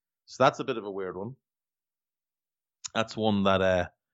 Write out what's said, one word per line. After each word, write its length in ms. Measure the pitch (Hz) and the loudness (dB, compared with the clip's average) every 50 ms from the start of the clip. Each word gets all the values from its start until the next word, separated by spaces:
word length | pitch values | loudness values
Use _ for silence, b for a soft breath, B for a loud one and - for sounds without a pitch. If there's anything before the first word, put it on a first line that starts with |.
| _ _ _ _ _ | _ _ _ _ _
So 180 | - - - 127 | -20 0 2 4
that's 160 | 143 151 - | 4 4 2
a 40 | 143 | -4
bit 140 | 127 131 110 | -6 -4 -6
of 80 | 101 | -6
a 60 | 104 | -8
weird 240 | 98 95 95 92 87 | -8 -6 -6 -6 -6
one. 200 | 90 98 117 135 - _ _ _ _ _ _ _ _ _ _ _ _ _ _ _ _ _ _ _ _ _ _ _ _ _ _ _ _ - - - | -8 -10 -10 -12 -14 _ _ _ _ _ _ _ _ _ _ _ _ _ _ _ _ _ _ _ _ _ _ _ _ _ _ _ _ -18 -6 -4
That's 200 | 113 110 113 - | -4 -4 -4 -4
one 280 | - 110 110 104 101 98 | 0 0 2 2 4 4
that, 180 | 98 95 95 | 4 4 4
uh, 260 | 95 95 92 90 87 85 - _ _ _ | 4 4 2 2 0 -2 -6 _ _ _